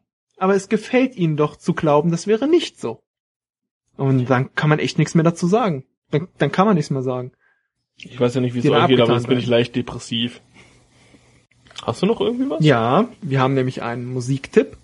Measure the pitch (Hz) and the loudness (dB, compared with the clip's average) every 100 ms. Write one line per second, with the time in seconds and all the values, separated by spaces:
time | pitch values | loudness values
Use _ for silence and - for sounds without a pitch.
0 | _ _ _ _ 190 196 190 214 - 254 | _ _ _ _ 0 0 0 -4 0 0
1 | 262 254 165 151 151 - - 165 160 147 | 0 0 -2 0 -2 -2 -4 -2 2 2
2 | 170 170 202 220 277 339 320 - 233 220 | 2 -2 0 0 2 0 0 -8 -10 -10
3 | _ _ _ _ _ _ _ _ _ - | _ _ _ _ _ _ _ _ _ -4
4 | 139 135 123 127 135 - 156 151 - - | 0 0 2 0 0 -2 0 0 0 -2
5 | 151 170 160 170 175 214 233 139 - _ | 0 2 2 0 0 2 0 -4 -10 _
6 | _ 151 175 _ 147 - 202 185 147 139 | _ -4 -4 _ -2 2 4 2 0 -4
7 | 131 127 127 - _ _ _ _ _ _ | -4 -6 -8 -16 _ _ _ _ _ _
8 | - - 123 127 123 120 127 - 135 127 | -20 -2 -2 0 -2 0 2 4 4 4
9 | 117 120 120 127 117 117 117 127 120 120 | 4 2 0 -2 2 0 0 -4 -8 -10
10 | - 117 120 - _ - - _ _ _ | -8 -6 -6 -8 _ -20 -20 _ _ _
11 | _ _ _ _ _ _ _ - - 120 | _ _ _ _ _ _ _ -10 -8 -2
12 | 185 233 214 240 262 302 151 123 113 147 | -2 -2 -2 -2 -4 0 2 2 2 2
13 | 247 - 156 135 131 135 127 - 120 120 | 0 -4 -6 0 0 0 -2 -4 -8 -8
14 | 123 127 120 135 - - 269 - | -8 -8 -4 -6 0 0 0 -6